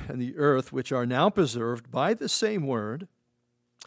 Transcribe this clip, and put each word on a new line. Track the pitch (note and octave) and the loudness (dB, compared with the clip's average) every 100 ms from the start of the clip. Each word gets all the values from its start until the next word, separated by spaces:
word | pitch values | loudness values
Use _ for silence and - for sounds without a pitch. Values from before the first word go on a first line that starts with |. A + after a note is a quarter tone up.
| - | -8
and | C3 | -6
the | B2 D3+ | -6 2
earth, | D3 C3+ - | 4 4 0
which | C3 A#2+ | -4 -2
are | C3 A#2+ | 0 2
now | B2+ F#3+ | 4 4
preserved | G3+ C#3+ A#2 A#2 A#2+ - | 4 0 0 -2 -4 -4
by | C3 D#3+ | 0 2
the | A3+ B3+ | 0 -2
same | - A3 G#3 C#3 | -2 0 0 -2
word, | A#2 G#2+ C#3+ F#3 _ _ _ _ _ _ - | -2 -4 -8 -12 _ _ _ _ _ _ -20